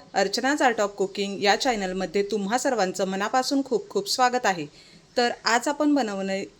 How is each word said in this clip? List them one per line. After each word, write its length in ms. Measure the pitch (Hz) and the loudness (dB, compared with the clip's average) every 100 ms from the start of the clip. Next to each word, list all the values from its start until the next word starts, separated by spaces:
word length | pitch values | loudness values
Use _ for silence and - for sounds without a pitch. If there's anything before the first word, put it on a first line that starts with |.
| - | -2
अर्चना's 480 | - 196 220 233 294 | 0 0 0 0 2
Art 180 | 277 226 | 2 2
of 100 | 202 202 | -2 -2
Cooking 360 | 196 196 196 190 | -4 -2 -4 0
या 140 | 196 214 | 2 2
चॅनलमध्ये 680 | 269 220 190 185 165 202 202 | 2 0 -2 -2 -2 -2 0
तुम्हा 280 | 214 190 247 | -2 0 0
सर्वांचं 500 | 277 240 185 180 190 | 0 0 0 0 -2
मनापासून 520 | 190 208 254 254 277 | -2 0 0 0 0
खूप 240 | 269 208 - | 0 -2 -2
खूप 180 | 202 196 | -4 -2
स्वागत 360 | - 247 247 214 | 2 2 2 0
आहे. 180 | 180 147 - - - _ - | -2 -4 -12 -20 -20 _ -2
तर 140 | 240 240 | 0 0
आज 240 | - 233 269 | 0 2 2
आपण 260 | 285 302 | 0 2
बनवणे 480 | 285 220 196 190 190 - | 2 0 -2 -4 -4 -6